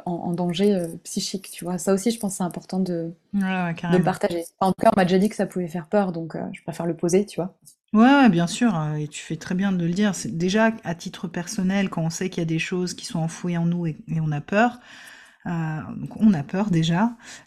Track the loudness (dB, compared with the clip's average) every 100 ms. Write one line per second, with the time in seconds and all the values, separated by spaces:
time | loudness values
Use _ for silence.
0 | -6 -6 -4 -2 -2 2 2 2 -2 -8
1 | -8 -6 -6 -8 -10 -12 -6 -4 0 2
2 | 2 -2 -4 -4 -4 -6 -6 -2 -2 -2
3 | -4 -10 -6 -2 0 0 -2 -2 2 2
4 | 2 0 -2 -2 -6 0 0 4 4 6
5 | 4 4 2 0 -2 -2 -4 -6 0 0
6 | 2 -4 -8 -8 -10 -10 -10 -4 -4 0
7 | 4 4 2 -4 -6 _ -20 _ 0 6
8 | 8 8 8 6 2 2 0 2 -2 -2
9 | -6 -8 -10 -8 -4 -2 0 0 0 2
10 | 2 0 -4 -2 0 4 2 0 -8 -8
11 | -8 -10 -8 -8 -6 -2 0 2 0 -2
12 | -4 -2 -4 -2 -2 -2 -2 -2 -4 -6
13 | -8 -4 -4 -4 -4 0 0 0 -2 -6
14 | -6 -2 -2 -4 -2 2 2 0 -18 -20
15 | -20 -20 -20 _ -6 -4 -4 -6 -8 -10
16 | -10 2 4 4 -2 -4 0 0 2 2
17 | 0 -2 -18 -20